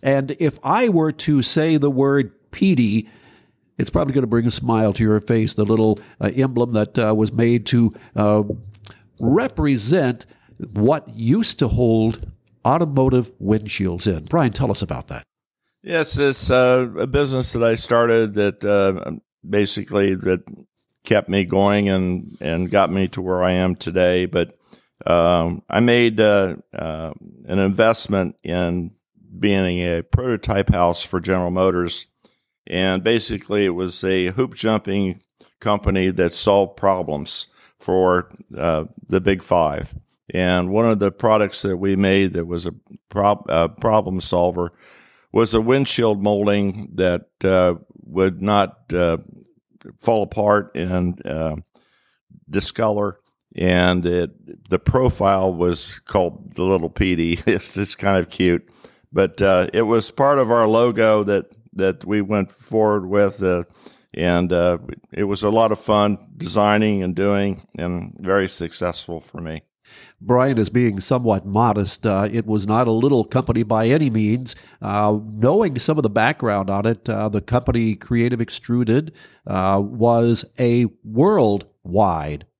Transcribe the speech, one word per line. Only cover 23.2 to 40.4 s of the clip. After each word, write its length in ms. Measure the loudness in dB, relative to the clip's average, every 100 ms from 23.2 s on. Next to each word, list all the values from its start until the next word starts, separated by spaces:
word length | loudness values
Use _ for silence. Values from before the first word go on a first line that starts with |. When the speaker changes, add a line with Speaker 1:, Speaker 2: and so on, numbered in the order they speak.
Speaker 2:
where 200 | -4 0
I 100 | 0
am 220 | 2 0
today. 520 | -2 -4 0 2 2 0
But, 280 | -2 -4 -6 _ -20 _ _ 0
um, 560 | 2 4 2 0 -6 _
I 140 | 0
made, 400 | 2 4 2 2
uh, 360 | 2 2 0 -4 -14
uh, 380 | -12 -10 -8 -10 -14 -20 -20 -6
an 120 | -2
investment 760 | 0 2 2 2 0 -2 -2 -6
in 480 | -8 -4 -2 -4 -6 _ _ _ _ -4
being 400 | 0 2 0 -2
a 240 | -2 -4
prototype 680 | -2 -4 -2 -4 -2 -2 0
house 340 | 2 2 0
for 180 | -4 -6
General 300 | -2 -2 -2
Motors. 560 | 0 0 0 -4 -6 -12 _ _ _ _ _ -8
And 360 | -2 0 0
basically, 640 | 2 0 0 -8 -4 0
it 60 | 0
was 340 | 0 -6 -4
a 220 | -2 0 0
hoop 280 | -2 -4
jumping 680 | -2 -2 -2 -2 -2 -2 -6 _ _ _ _
company 520 | -2 0 0 0 0
that 240 | 0 0
solved 420 | 0 2 2 2 -2
problems 720 | -2 -2 -4 -6 -6 -8 -10 _ _ _
for, 500 | -2 0 2 2 -2 -16 -20
uh, 300 | -6 -2 -2 -4 -14 -4
the 140 | -2
Big 200 | 0 -2
Five. 520 | 0 0 0 -2 -10 -14 _ _ _
And 340 | -2